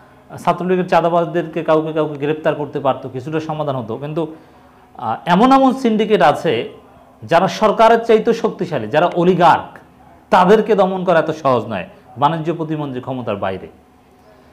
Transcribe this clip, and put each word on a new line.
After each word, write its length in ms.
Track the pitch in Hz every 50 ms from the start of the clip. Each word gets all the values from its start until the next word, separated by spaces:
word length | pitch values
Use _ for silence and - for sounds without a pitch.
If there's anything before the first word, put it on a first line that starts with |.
| - - - - _ - 151 -
ছাত্রলীগের 500 | - 175 170 - 175 180 185 180 175 180
চাঁদাবাজদেরকে 720 | 185 165 160 170 170 170 170 156 160 175 170 160 160 170
কাউকে 300 | 156 160 156 156 156 160
কাউকে 240 | 151 160 156 156 147 135
গ্রেপ্তার 360 | 143 147 156 151 - 160 170
করতে 240 | 160 147 135 - 143
পারতো, 240 | 131 131 127 - - 127
কিছুটা 320 | 120 131 120 156 156 156
সমাধান 360 | 156 160 156 151 147 143 131
হতো। 180 | 131 110 104 113
কিন্তু, 260 | 131 139 151 156 170 160 156 160 - - - _ - - _ _ _ _ _ _ -
আহ, 180 | 123 110 120 - -
এমন 220 | 160 175 185 240 262
এমন 180 | 269 269 269 262 220
সিন্ডিকেট 480 | - - 226 214 208 220 196 214 180
আছে 300 | 175 147 - - - 165 113 117 - - - - - - - - - _ _ _
যারা 260 | 113 107 165 170 190 180
সরকারের 520 | - - 214 202 190 - 226 226 233 226 226
চাইতেও 300 | - 220 214 220 233 226
শক্তিশালী, 520 | - - 208 180 - 180 - 156 123 107 107
যারা 180 | 131 151 175
অলিগার্ক, 640 | - - 175 170 185 190 160 175 160 123 - - - - - - _ _ _ - - - - _ _
তাদেরকে 400 | 214 185 180 180 220 220 214 226 208
দমন 260 | 190 190 185 190 185 180
করা 140 | 185 170 160
এত 120 | 151 -
সহজ 320 | - - - 135 127 117 107
নয়। 200 | 113 107 92 85 - - - _ - - 113
বাণিজ্য 300 | 139 156 165 160 151 170 165
প্রতিমন্ত্রী 460 | 156 160 156 160 151 147 139 127 123
ক্ষমতার 360 | 127 131 135 123 113 113 104
বাইরে, 320 | 98 101 95 95 90 - 80 - - _ _ _ _ _ _ _ _ _ - _ _ _ _